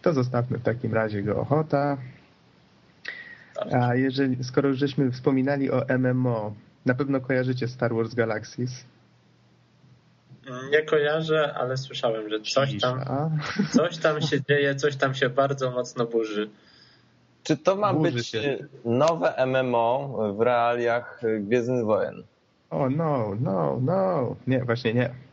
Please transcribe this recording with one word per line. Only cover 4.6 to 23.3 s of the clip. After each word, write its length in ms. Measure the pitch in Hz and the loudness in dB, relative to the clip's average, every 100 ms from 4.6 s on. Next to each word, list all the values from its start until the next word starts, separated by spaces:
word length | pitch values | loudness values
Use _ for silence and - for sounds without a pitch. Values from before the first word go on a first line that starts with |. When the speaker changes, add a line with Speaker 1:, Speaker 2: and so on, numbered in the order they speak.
| 139 | 2
Speaker 1:
już 80 | 131 | 2
żeśmy 340 | 139 135 135 | 0 0 0
wspominali 600 | 123 - 135 131 143 135 | 2 2 2 2 0 2
o 180 | 127 127 | 0 2
M 160 | 127 127 | 0 2
M 220 | 127 127 | 2 0
O, 260 | 117 107 107 - _ - | 0 -4 -10 -18 _ -2
na 80 | 127 | 0
pewno 260 | 139 135 | 2 0
kojarzycie 460 | 127 127 127 127 120 | 2 0 2 -2 -4
Star 260 | - 117 113 | -2 0 0
Wars 180 | 113 | -2
Galaxies? 720 | 110 113 110 110 - 123 - - _ _ _ _ _ _ _ _ _ _ - _ _ _ - 135 127 135 | 0 0 -2 -6 -6 -6 -8 -18 _ _ _ _ _ _ _ _ _ _ -20 _ _ _ -20 -14 -12 0
Speaker 2:
Nie 100 | 151 156 | 0 4
kojarzę, 680 | 156 147 156 160 156 147 | 2 2 0 0 2 2
ale 240 | - 127 131 | 0 -4 -4
słyszałem, 520 | 135 - 120 110 107 | -6 -4 -2 -2 -4
że 100 | 107 | -6
coś 380 | 107 - 139 104 | -2 0 0 0
tam, 180 | 127 127 | -2 -2
Speaker 1:
Cisza. 320 | 131 135 156 156 147 - - | -4 -2 -2 -2 -4 -2 2
Speaker 2:
coś 260 | - 165 170 | 2 2 0
tam 240 | 160 151 | 0 0
się 200 | 151 143 | 0 -2
dzieje, 340 | 131 143 143 139 | 2 2 2 2
coś 200 | 147 135 | 0 0
tam 180 | 135 131 | -2 2
się 140 | 131 | 0
bardzo 420 | 135 135 135 131 | 2 2 2 -2
mocno 340 | 123 120 - 117 | -2 -6 -2 0
burzy. 440 | 117 110 104 107 - - - - _ _ _ _ _ | 0 0 -2 -4 -8 -20 -20 -20 _ _ _ _ _
Speaker 3:
Czy 140 | - 151 | -2 2
to 180 | - 196 | 2 2
ma 180 | 208 | 2
Speaker 1:
Burzy 180 | 156 156 | 2 2
Speaker 3:
być, 160 | 123 117 | 0 -4
Speaker 1:
się. 120 | - | -2
Speaker 3:
y, 280 | 135 123 - - 117 | -2 -4 -8 -8 -2
nowe 500 | 120 151 165 135 - | 4 4 4 0 2
M 180 | 131 131 | 2 2
M 200 | 127 120 | 2 2
O 420 | 117 131 143 123 107 101 | 2 0 -2 -2 -2 2
w 40 | |
realiach, 840 | 117 120 117 120 120 120 120 - | 2 4 2 2 0 0 -4 -6
y, 160 | 113 110 | -2 -2
Gwiezdnych 460 | 101 123 117 127 110 | 0 0 2 0 2
Wojen? 380 | 104 87 - - _ _ _ _ | 2 0 -6 -18 _ _ _ _
Speaker 1:
O, 200 | 160 135 | -2 0
no, 460 | 143 160 143 107 | 0 0 0 -2